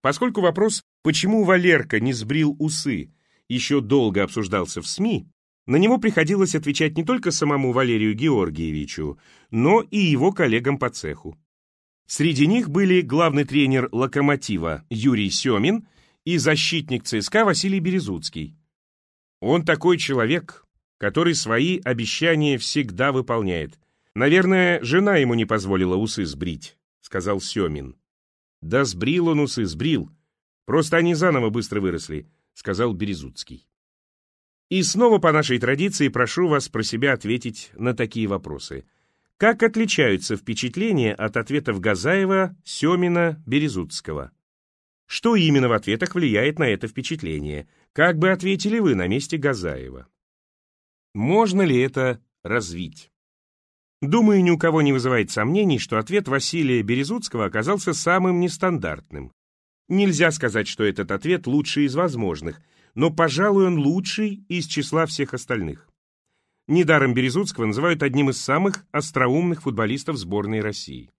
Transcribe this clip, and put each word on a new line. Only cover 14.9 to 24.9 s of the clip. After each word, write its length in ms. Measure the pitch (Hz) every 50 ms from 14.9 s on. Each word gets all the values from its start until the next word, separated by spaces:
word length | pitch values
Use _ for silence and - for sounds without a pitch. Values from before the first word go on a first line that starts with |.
| 120 110 110 139 123 107 104 98
Семин 580 | 90 - - 131 117 101 104 165 208 226 - _ _ _ _ _ _ _ _
и 160 | 160 175 160
защитник 640 | 120 151 156 151 - - 170 165 156 151 127 117 -
Ц 180 | - - 110
С 80 | 101 -
К 160 | - 214 226
Василий 340 | 202 165 - - 196 196 196
Березуцкий. 760 | 160 180 185 190 - 101 92 82 78 - - 82 76 64 - _ _ _ _ _ _ _ _ _ _ _ _ _ _ _ _ _
«Он 220 | - 107 147 170 156
такой 320 | 170 160 151 151 175 180
человек, 680 | 170 165 - 139 123 113 113 156 175 - - - - _ _ _ _ _ _ _
который 380 | _ - 104 98 156 170 170 165
свои 440 | - - 110 113 120 143 175 185 170 -
обещания 720 | 123 127 117 117 107 - - 156 170 165 151 151 147 139
всегда 540 | 117 - - - 147 139 110 92 90 127 139
выполняет. 680 | 135 131 123 - 120 117 107 95 90 85 76 - - _ _ _ _ _ _ _ _
Наверное, 680 | 104 123 143 156 185 185 180 190 185 180 175 175 160
жена 360 | - 117